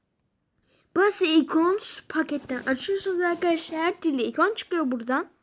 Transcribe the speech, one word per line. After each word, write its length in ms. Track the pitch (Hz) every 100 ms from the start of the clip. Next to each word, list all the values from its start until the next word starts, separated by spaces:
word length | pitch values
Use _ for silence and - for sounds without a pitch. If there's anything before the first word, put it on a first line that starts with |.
| _ _ _ _ _ _ _ _ _ 339
Burası 280 | 403 -
Icons 760 | 339 320 269 320 349 403 - - -
paketten 540 | 311 320 294 - 247
açıyorsunuz 580 | 262 262 - 392 392 349
arkadaşlar. 580 | 349 339 349 320 - 320
Her 220 | 339 415
türlü 220 | 320 269
ikon 320 | 233 262 370
çıkıyor 360 | 453 - 349 269
buradan. 400 | 247 233 269 339 _